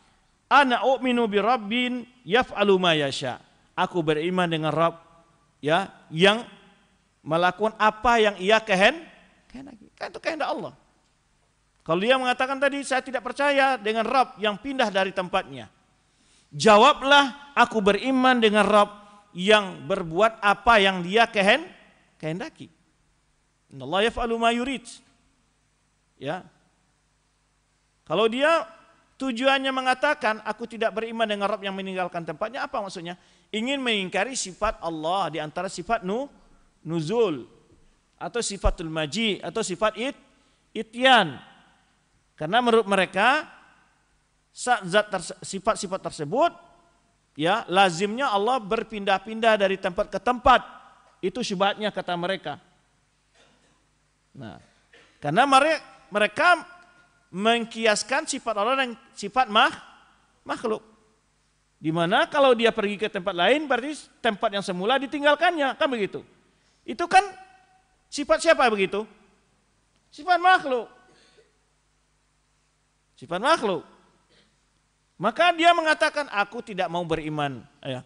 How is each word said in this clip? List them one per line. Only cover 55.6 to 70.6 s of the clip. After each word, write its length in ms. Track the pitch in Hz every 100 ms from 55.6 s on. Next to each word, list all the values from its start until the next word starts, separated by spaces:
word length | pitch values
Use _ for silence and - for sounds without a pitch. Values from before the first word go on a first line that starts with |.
| 302 302 - - -
mereka 480 | 202 208 - - 349 - - _ _ _ _ _
mengkiaskan 960 | 180 214 233 226 220 220 208 - 269 320
sifat 280 | 269 233 208
Allah 180 | 220 269
dengan 160 | 254 226 _ -
sifat 320 | 202 254 240
mah-, 320 | 214 294 - - - _ _ _ _
makhluk. 400 | - - 233 214 _ _ _ _ _ _ _ _ _ _
Di 160 | 156
mana 340 | 165 170 240 339
kalau 300 | 294 269 233
dia 160 | 226
pergi 240 | 220 202 202
ke 160 | 208
tempat 240 | 196 185 170
lain, 320 | 180 294 294
berarti 400 | 240 277 294 - _
tempat 260 | 233 202 226
yang 140 | 196
semula 320 | 196 180 202 262
ditinggalkannya, 800 | 262 294 285 294 349 339 269 214
kan 100 | 311
begitu. 320 | 240 185 135 - _ _ _ _ _
Itu 240 | - 247 339
kan 160 | 330 403 - - _ _ _ _ _ _
sifat 340 | - 285 311
siapa 240 | 330 294 254
begitu? 320 | 208 190 202 214 _ _ _ _ _ _ _ _ _ _
Sifat 300 | - 320 349
makhluk. 480 | 359 370